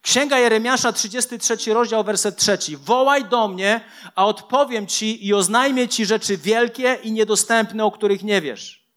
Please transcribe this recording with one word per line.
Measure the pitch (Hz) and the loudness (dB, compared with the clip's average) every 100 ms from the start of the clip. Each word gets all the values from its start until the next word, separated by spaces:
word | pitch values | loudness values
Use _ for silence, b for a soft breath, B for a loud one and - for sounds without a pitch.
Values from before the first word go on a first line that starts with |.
Księga | - 247 285 269 | 0 0 2 2
Jeremiasza, | 240 220 233 254 240 | 4 2 0 0 0
trzydziesty | 220 208 247 - 233 | -2 -4 -4 -6 -4
trzeci | - 226 - | -4 -4 0
rozdział, | 220 233 220 | 0 2 0
werset | 208 208 208 - | 0 -2 -2 -2
trzeci. | - 196 - 147 | 0 0 -2 -10
„Wołaj | 139 240 269 285 214 | -2 2 4 2 0
do | 240 214 | 0 0
mnie, | 185 196 226 220 B B - | 0 0 0 -4 B B 0
a | 196 | 0
odpowiem | 208 - 262 285 233 196 | 0 -2 0 0 -2 -4
ci | - 220 220 202 | -4 -4 -4 0
i | |
oznajmię | 202 202 226 269 254 247 | 2 2 2 2 2 0
ci | 247 202 | 0 0
rzeczy | 214 - 190 | 0 -2 -4
wielkie | 151 226 240 233 254 254 | 0 2 0 0 -2 0
i | 220 | -2
niedostępne, | 220 214 208 - 233 220 220 214 | -2 0 0 2 2 0 0 -2
o | |
których | 208 208 202 | 0 0 0
nie | 208 202 | 2 0
wiesz”. | 151 107 - - _ | 0 -10 -14 -20 _